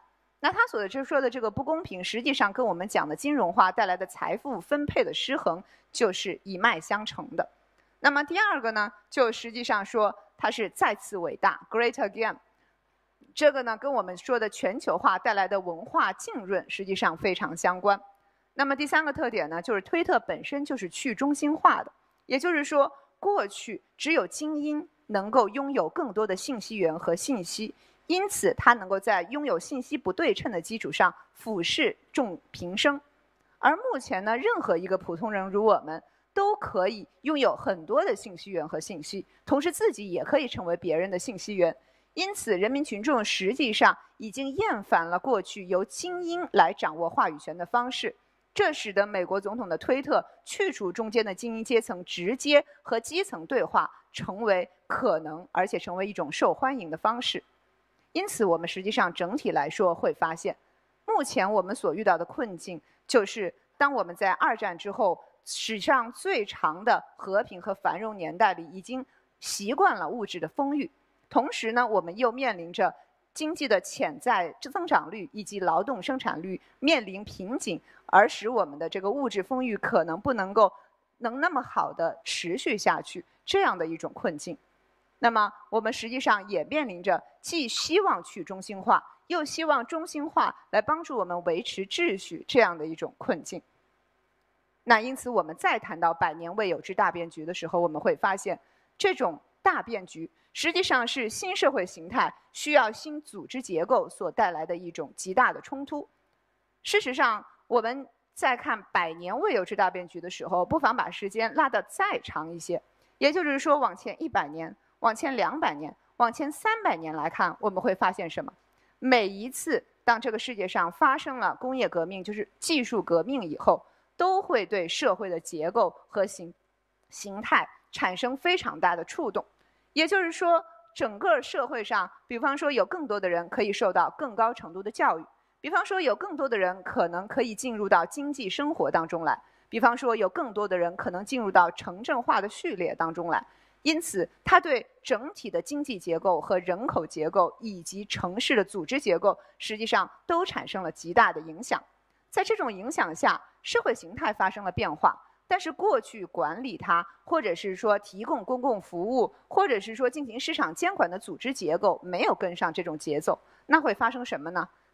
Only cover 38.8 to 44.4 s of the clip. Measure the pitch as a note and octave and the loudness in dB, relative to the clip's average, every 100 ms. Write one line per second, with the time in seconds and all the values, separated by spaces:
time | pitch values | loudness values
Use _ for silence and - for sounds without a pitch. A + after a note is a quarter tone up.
38.8 | - F3+ D3+ G3 - _ - C#4+ D#4+ - | -8 -12 -10 -10 -12 _ 0 0 0 2
39.8 | A4+ B3+ G3+ E3+ D3 D4 C4 G3 F3 F3 | 0 0 -4 -4 0 0 0 -4 -4 -2
40.8 | F3 D#3 F#3+ F#3 - F#3+ - G3+ E3+ D#3+ | 0 0 0 -4 -6 -10 -6 2 2 2
41.8 | _ _ _ - G4 G4+ - F3+ G#3 C#4 | _ _ _ -6 -4 -4 -2 2 2 0
42.8 | D4+ G3+ A#3 C4 G#3 - F#3+ B3+ C4 G#3+ | -2 -4 0 2 2 0 0 0 0 6
43.8 | A3 - - _ G#3+ A3+ | 6 6 -4 _ -12 -8